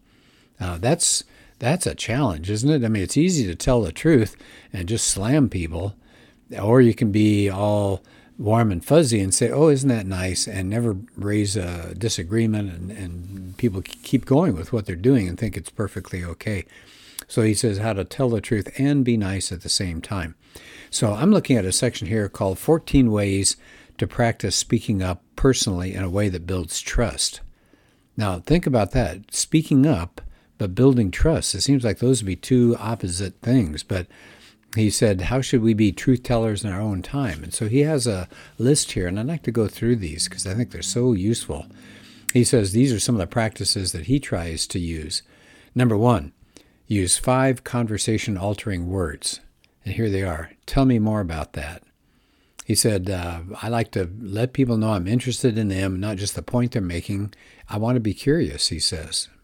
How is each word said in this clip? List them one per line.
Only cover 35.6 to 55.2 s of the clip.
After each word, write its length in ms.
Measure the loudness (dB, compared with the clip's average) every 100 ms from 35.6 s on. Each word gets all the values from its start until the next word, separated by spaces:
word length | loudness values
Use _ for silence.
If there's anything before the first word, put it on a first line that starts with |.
we 140 | 4 4
be 160 | 2
truth 320 | 2 2 2
tellers 400 | 2 0 0 -2
in 80 | -4
our 100 | -4
own 220 | -2 -4
time?" 400 | -4 -4 -4 -6
And 100 | -8
so 140 | -6 0
he 140 | 2
has 260 | 2 0 0
a 200 | -4 -6 -14 -16 -2
list 360 | 2 2 0
here, 140 | -2 -2
and 120 | -2
I'd 80 | -4
like 160 | -4
to 80 | -2
go 160 | 0 0
through 300 | 0 0 0
these 300 | -2 -6 -6
'cause 200 | -6 -6
I 80 | -4
think 160 | -4
they're 100 | -6
so 320 | -6 0 2
useful. 540 | 2 2 -2 -4 -10 -12 -18 -20 -20 -20 -14 0
He 100 | 2
says, 280 | 4 4 2
"These 200 | 2 2
are 80 | 2
some 140 | 0
of 60 | 0
the 80 | 0
practices 640 | -2 -2 -2 -2 -2 -2
that 140 | -4 0
he 140 | -2
tries 460 | 0 -4 -4 -6 -4
to 120 | -4
use. 420 | -4 -6 -6 -8 -10 _ -20 -20 _ 0
Number 220 | 2 4
one, 340 | 4 2 0 -14 _ -20 _ _ -2
use 300 | 0 0 0
five 460 | 2 2 2 0
conversation 720 | -4 -2 -2 -2 0 -2 -2 -4
altering 500 | -4 -4 -4 -4 -2
words." 540 | -2 -2 -4 -8 -8 -14 _ _ _ -6
And 100 | -2
here 140 | 0
they 140 | 0
are. 280 | -2 -4 -8 _ -2
"Tell 200 | 2 4
me 120 | 4
more 220 | 2 0
about 340 | -2 -4 -8
that." 300 | -8 -10 -12 _ _ _ _ _ _ _ -10 -2
He 100 | 0
said, 340 | 2 0 -2
uh, 320 | -4 -6 -8 -10 -8
"I 60 | -4
like 220 | -2 -2
to 180 | -2 -4 -6
let 320 | -6 -2 -2
people 240 | 0 2 2
know 140 | 2
I'm 160 | 0 0
interested 500 | 0